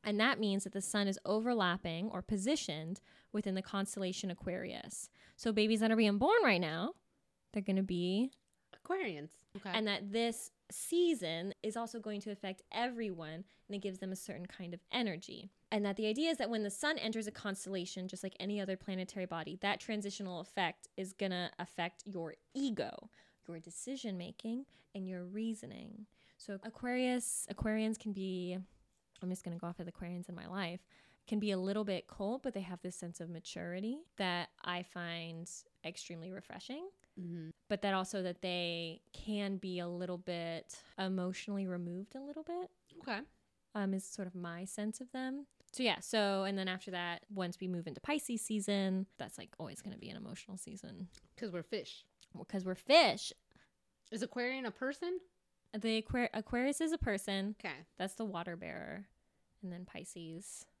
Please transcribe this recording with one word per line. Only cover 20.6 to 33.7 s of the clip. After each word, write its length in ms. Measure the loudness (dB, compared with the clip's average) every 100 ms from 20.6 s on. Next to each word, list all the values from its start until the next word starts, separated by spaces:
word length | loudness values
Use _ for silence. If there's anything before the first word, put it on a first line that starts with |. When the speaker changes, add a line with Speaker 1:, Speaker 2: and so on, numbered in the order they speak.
| 2 0 -10 -6
Speaker 1:
is 160 | -6
gonna 380 | -2 0 0 -2 -4
affect 440 | -8 -2 -2 -2 -8
your 280 | -6 -6 -8 _
ego, 560 | -2 0 0 -2 -4 -14 -20 -20 _ -10
your 100 | -10
decision 580 | -10 -10 -6 -4 -4 -4
making, 500 | -6 -6 -4 -4 -6 -18 _
and 140 | -8 -6
your 160 | -6
reasoning. 840 | -6 -4 -2 -4 -8 -12 -12 -14 -16 _ -20 _
So 200 | -10 -8
Aquarius, 840 | -8 -6 0 2 4 2 0 -2 -4
Aquarians 460 | 0 2 4 2 0
can 140 | -2
be, 460 | -2 -2 -2 -2 -4 -6 -16 _ _ _ -6
I'm 80 | -4
just 140 | -2
gonna 120 | -4 -4
go 80 | -4
off 140 | -6
of 60 | -8
the 60 |
Aquarians 360 | -8 -6 -6 -6
in 60 |
my 120 | -8 -6
life, 340 | -2 -2 -4 _ -20 -20 _ 0
can 120 | 2
be 100 | 4
a 80 | 4
little 240 | 2 2
bit 220 | 2 0 -2
cold, 360 | -4 -2 0
but 100 | -2
they 60 | -4
have 200 | -6 -6
this 120 | -8
sense 260 | -6 -10 -8
of 80 | -8
maturity 680 | -8 -8 -6 -4